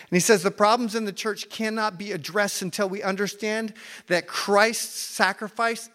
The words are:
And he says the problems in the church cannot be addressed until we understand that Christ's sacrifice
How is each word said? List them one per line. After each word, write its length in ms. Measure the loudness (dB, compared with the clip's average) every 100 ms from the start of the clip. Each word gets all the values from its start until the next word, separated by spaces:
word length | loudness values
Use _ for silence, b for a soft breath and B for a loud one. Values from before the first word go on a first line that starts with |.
And 140 | B 2
he 40 |
says 240 | 6 4
the 80 | 4
problems 420 | 4 4 4 2
in 120 | -4 -4
the 80 |
church 360 | -6 -6 -6 -8
cannot 480 | -6 -4 -2 -4 -4
be 140 | -8
addressed 500 | -8 -4 0 0 0
until 260 | -6 -2 -2
we 140 | -2
understand 720 | -4 -2 -4 -4 -4 -4 -4 -10 B B -2
that 200 | -2 0
Christ's 720 | -6 2 4 4 2 -6 -8
sacrifice 880 | -10 0 0 0 -8 -4 -2 -2 -10